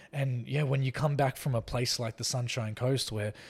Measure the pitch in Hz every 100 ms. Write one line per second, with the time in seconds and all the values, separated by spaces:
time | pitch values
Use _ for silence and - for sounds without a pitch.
0 | - 143 135 120 117 139 143 135 131 120
1 | 151 143 135 - 143 117 - 123 123 -
2 | 113 - 117 127 120 - 110 107 127 135
3 | - 110 104 -